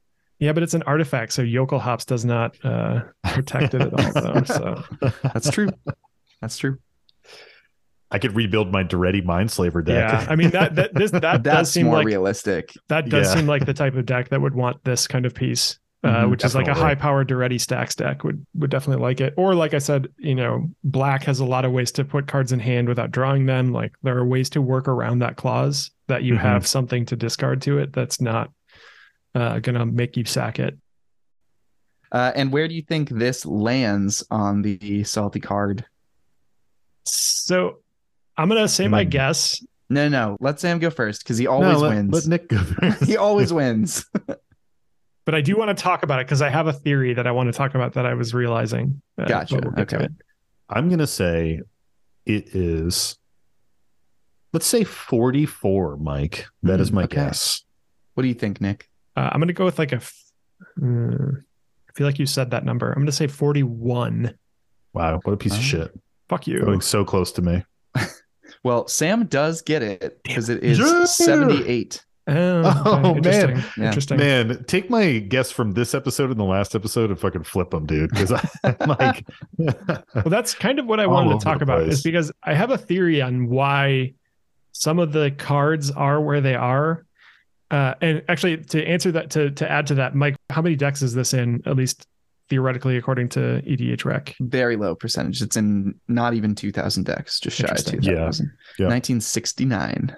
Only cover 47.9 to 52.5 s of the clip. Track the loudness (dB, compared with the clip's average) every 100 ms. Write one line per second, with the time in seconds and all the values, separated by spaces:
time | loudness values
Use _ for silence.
47.9 | -2 -2 -2 -2 -2 0 -2 -2 -2 -4
48.9 | -6 _ -6 -2 -2 -2 -4 -4 -4 -2
49.9 | -2 -4 -6 _ _ _ _ -6 -2 0
50.9 | 2 0 0 0 0 0 -4 -8 _ _
51.9 | _ _ _ -4 -2 -2